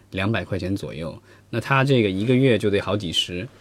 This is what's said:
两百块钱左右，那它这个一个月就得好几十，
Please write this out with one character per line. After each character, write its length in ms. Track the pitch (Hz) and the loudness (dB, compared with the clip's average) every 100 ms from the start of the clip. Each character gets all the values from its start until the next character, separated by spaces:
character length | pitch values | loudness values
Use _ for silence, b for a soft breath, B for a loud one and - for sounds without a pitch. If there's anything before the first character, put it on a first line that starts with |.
| b | b
两 200 | 92 98 | -4 -2
百 120 | 110 | -2
块 140 | 87 95 | -2 -4
钱 160 | 90 101 | -2 -4
左 180 | 71 | -6
右， 240 | 64 80 - b b b | -8 -10 -10 b b b
那 100 | 117 | -6
它 240 | - 135 | 0 2
这 200 | 135 131 | 4 4
个 60 | 104 | 2
一 140 | 95 110 | 0 2
个 100 | 127 | 4
月 240 | 135 107 | 4 4
就 100 | 104 | 2
得 100 | 98 | 0
好 160 | 92 104 | 0 -2
几 160 | 92 | -2
十， 360 | 80 - 87 113 - | -4 -4 -6 -10 -12